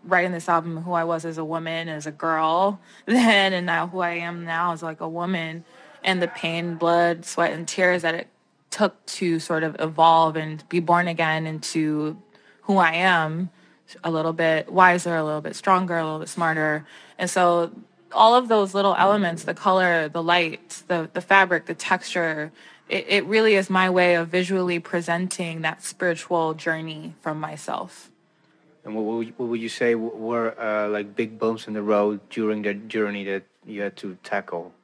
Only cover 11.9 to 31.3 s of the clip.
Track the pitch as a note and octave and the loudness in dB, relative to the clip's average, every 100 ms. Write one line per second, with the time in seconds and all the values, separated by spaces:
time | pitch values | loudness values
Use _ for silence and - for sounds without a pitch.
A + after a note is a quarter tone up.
11.9 | D3+ D3+ D#3 _ _ _ _ - G3 E3 | 0 -4 -6 _ _ _ _ 0 4 4
12.9 | E3 F#3 F3 D#3 D#3+ F#3 _ _ _ _ | 4 4 4 2 -2 -6 _ _ _ _
13.9 | - E3 D#3+ E3 E3 E3 D#3+ - F3+ F#3 | -8 -4 0 -2 2 2 2 0 6 6
14.9 | F3 F3 E3 D3+ D3+ D3 - - F#3 F#3 | 6 0 -2 -2 -4 -6 -6 2 2 2
15.9 | E3+ D#3+ D#3 E3+ - E3 D#3+ D#3 D3+ D3+ | -2 -2 -6 -8 -2 -2 0 0 -2 -6
16.9 | - - - F3 F#3 F3 F3 E3+ - - | -20 -20 -8 -4 2 4 4 0 -6 -20
17.9 | _ _ - A3 A#3+ B3 A3+ G3 F#3+ G3 | _ _ 6 8 8 4 2 2 2 2
18.9 | F3+ F#3+ G#3 F#3 E3 D#3+ E3+ G3+ F#3 F3+ | 4 4 4 2 -2 -6 -2 2 4 4
19.9 | E3+ D#3 E3 E3 F3 E3 - _ - - | 2 0 -2 2 2 2 -4 _ -18 -4
20.9 | F3 D#3+ F#3 F3+ G3 F#3 E3+ - E3 - | -4 -2 -8 4 4 6 2 -2 -8 -2
21.9 | F#3 - F3+ E3 D#3 D#3 - - - _ | -2 -2 -2 -2 -2 -8 -12 -20 -20 _
22.9 | F#3+ - - F3+ A3 A3 G3 F#3 F#3+ F#3 | -6 0 -2 2 2 4 4 2 2 4
23.9 | F3+ F3+ F3 E3 F3+ F3+ F#3+ F3+ E3+ E3 | 4 4 4 2 -2 0 0 0 -2 -2
24.9 | F3 E3+ E3+ F#3 - E3+ E3 D#3+ D#3+ - | -4 -2 -2 -4 -6 -8 -4 -6 -6 -12
25.9 | - F3+ E3 - F3 D#3+ D#3 E3 D#3+ D#3+ | -4 -2 -2 -2 0 0 -2 -4 -4 -6
26.9 | D#3 D#3+ D#3+ D#3+ D#3 D#3 D3+ - - F3+ | -10 -14 -10 -8 -6 -8 -10 -8 -8 -8
27.9 | - - _ _ _ _ _ _ _ - | -14 -20 _ _ _ _ _ _ _ -10
28.9 | G#2+ G#2+ A2+ A2+ - A#2+ A#2 A2+ - A#2+ | -6 -4 -4 -6 -8 -6 -4 -6 0 2
29.9 | A#2 A2+ A2 A2 A#2+ A2+ - A2+ G#2+ G#2 | 2 -2 -6 -4 -2 -2 -4 -4 -2 0
30.9 | G#2 G2+ G2+ A2+ | -2 -4 -4 -6